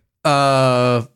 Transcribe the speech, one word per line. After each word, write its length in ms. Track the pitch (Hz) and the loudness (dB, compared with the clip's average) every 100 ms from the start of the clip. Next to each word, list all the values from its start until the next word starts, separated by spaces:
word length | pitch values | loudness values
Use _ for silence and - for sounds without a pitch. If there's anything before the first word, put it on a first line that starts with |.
| _ _ | _ _
Uh, 800 | 156 143 139 135 131 123 123 120 117 | -2 0 0 0 0 0 0 -2 -6